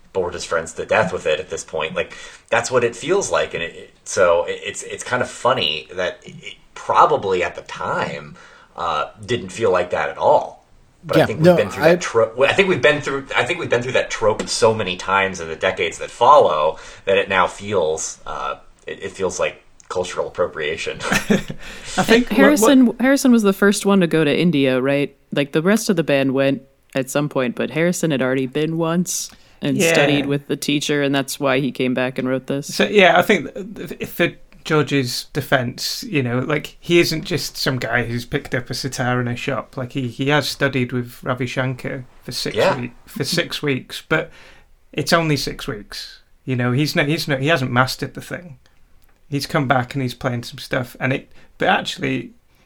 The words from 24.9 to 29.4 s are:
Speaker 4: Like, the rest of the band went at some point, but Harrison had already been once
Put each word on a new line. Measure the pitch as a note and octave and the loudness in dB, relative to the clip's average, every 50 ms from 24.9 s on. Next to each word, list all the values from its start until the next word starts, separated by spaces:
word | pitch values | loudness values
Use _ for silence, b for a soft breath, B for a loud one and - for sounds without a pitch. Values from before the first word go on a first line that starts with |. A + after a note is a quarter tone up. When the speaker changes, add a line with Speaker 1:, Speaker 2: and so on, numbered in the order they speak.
| C#3 C#3+ C#3+ C3+ - _ _ _ | 2 2 0 -2 -4 _ _ _
Speaker 4:
Like, | - D3 C#3+ C#3+ - | -2 -2 -2 0 0
the | D#3+ | 0
rest | D#3 F#3 G#3 A3 - - | 2 2 2 2 2 0
of | G#3 | 0
the | E3 D#3+ | 0 2
band | C3+ C#3+ C#3 C3+ C3+ B2+ | 2 2 2 2 2 2
went | C3+ C#3 C3+ C#3 C3+ - _ _ _ _ _ - | 2 2 2 0 0 -4 _ _ _ _ _ -4
at | C#3 C3 C3+ | -4 -4 -2
some | - D3 D3 C#3+ | -2 -2 -2 0
point, | - C#3 C3 B2 A2+ | 0 -2 -2 -2 -2
but | - A#2 A2+ | -4 -6 -4
Harrison | B2+ D#3 E3 F3 F3+ - - D#3+ | -2 0 0 0 0 0 0 0
had | C#3+ B2+ | 0 0
already | C3 B2+ C3 C#3 C3 C3 | 0 0 0 0 -2 -2
been | C3 D3+ D3+ D#3 E3 E3 | -2 -2 -2 -2 -2 -2
once | E3 D#3+ E3 F3+ F3+ - - - - - b b | -2 0 0 0 0 -2 -4 -8 -8 -10 b b